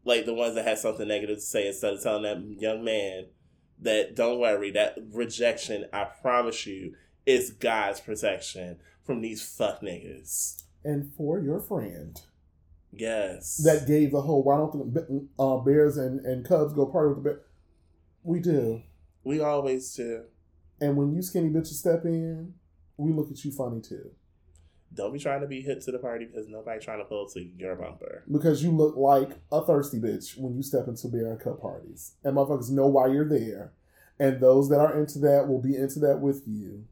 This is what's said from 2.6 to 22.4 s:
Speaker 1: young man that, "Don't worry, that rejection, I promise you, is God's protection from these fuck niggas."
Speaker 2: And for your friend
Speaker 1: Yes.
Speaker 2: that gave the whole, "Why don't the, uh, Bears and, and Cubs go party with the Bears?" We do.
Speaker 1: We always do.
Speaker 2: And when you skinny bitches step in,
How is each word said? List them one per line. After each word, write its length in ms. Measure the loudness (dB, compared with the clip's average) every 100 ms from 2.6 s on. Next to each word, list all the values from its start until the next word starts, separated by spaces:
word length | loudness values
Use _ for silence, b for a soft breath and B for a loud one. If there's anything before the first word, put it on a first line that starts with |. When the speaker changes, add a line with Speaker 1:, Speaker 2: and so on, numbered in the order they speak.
Speaker 1:
young 240 | -4 -2
man 420 | -2 -2 -2 -8 -14 _ _ _ _ _
that, 340 | 0 2 0 0
"Don't 220 | 0 2
worry, 300 | 2 2 0
that 260 | 0 0 -2 -12
rejection, 760 | -6 -6 0 0 0 -4 -6 -6
I 120 | -6
promise 640 | -6 -4 0 2 0 -4 -8
you, 280 | -10 -12 b b b 4
is 240 | 4 2
God's 500 | -2 0 2 0 -4
protection 800 | -8 -2 -2 -2 -8 -10 -12 -12 b b
from 160 | -6 -4
these 180 | -4 -8
fuck 380 | -12 -2 -2 -2
niggas." 840 | -8 -10 -12 -18 -8 -6 -6 -10 -20 _
Speaker 2:
And 260 | -6 -4 -6
for 260 | -6 -4 -2
your 180 | -2 -4
friend 600 | -4 -6 -6 -12 -16 -18 -20 _ _ _ _ -20 _
Speaker 1:
Yes. 640 | -10 -4 -2 -4 -6 -10 2
Speaker 2:
that 220 | 4 4 2
gave 240 | 2 2
the 80 | 0
whole, 220 | 0 2
"Why 160 | 4 2
don't 340 | 0 -4 -4
the, 320 | -6 -4 -8 -8 -2
uh, 180 | 0 2
Bears 380 | 4 6 6 4
and, 240 | -4 -4 -4
and 180 | -6
Cubs 300 | 2 2 2
go 100 | 2 0
party 220 | 4 2
with 100 | 2
the 60 | -2
Bears?" 120 | -4 _ _ _ _ _ _ _ _
We 180 | -4 0
do. 420 | 2 2 2 -4 -10 _ _ _
Speaker 1:
We 160 | -4 -2
always 540 | 0 0 0 -2 -4 -8
do. 280 | -6 -6 -10 _ _ _ _ _
Speaker 2:
And 160 | 0 2
when 160 | 0
you 80 | 0
skinny 260 | -2 0 2
bitches 260 | 0 -2
step 300 | -4 0 2
in, 500 | 0 -2 -4 -8